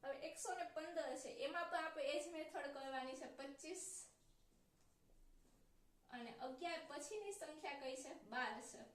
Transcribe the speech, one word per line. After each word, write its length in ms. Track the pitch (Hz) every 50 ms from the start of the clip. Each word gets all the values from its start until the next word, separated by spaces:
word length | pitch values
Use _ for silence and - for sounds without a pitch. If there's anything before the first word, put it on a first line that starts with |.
| -
હવે 140 | 269 277
એકસો 380 | 269 - 320 - - - 427 370
ને 100 | 359 339
પંદર 520 | - - 320 320 349 339 330 294 269 262
છે 120 | 311 - 247
એમાં 420 | 233 233 262 285 320 339 339 -
પણ 140 | - - 320
આપણે 180 | 320 311 311 277
એ 220 | 277 294 339 -
જ 40 | 339
મેથડ 380 | 339 311 320 - - 285 277
કરવાની 500 | 277 277 269 269 269 269 262 254 262 262
છે. 100 | 262 311
પચીસ 800 | - - - 269 277 285 - - 311 370 359 - - - - - - - - - - - - - - - - - - - - - - - - - - - - - - - - - - - - - - - - - - - - - -
અને 240 | - 247 233 233 - -
અગિયાર 420 | - 262 262 - 339 349 330 320 320 -
પછીની 440 | 277 294 294 - 427 427 415 392 392
સંખ્યા 400 | - 330 302 311 311 320 311 277
કઈ 240 | 269 269 262 262
છે? 180 | - - 262 330
બાર 460 | - - - 226 254 247 226 214 226
છે. 220 | - - - - - - -